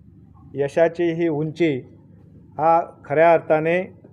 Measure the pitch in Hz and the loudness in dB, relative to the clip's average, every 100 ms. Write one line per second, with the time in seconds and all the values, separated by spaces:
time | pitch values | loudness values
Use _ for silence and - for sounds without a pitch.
0 | - - - - - 135 139 175 165 165 | -20 -20 -20 -20 -18 -8 -4 0 0 0
1 | 170 165 170 147 156 147 170 131 - - | -4 -2 -4 -4 -6 -2 -2 -2 -10 -20
2 | _ - - - - - 156 165 175 - | _ -20 -20 -20 -20 -2 2 2 0 -14
3 | - 147 170 160 160 156 156 175 190 - | -6 2 4 4 2 -2 0 -4 -6 -14
4 | - | -20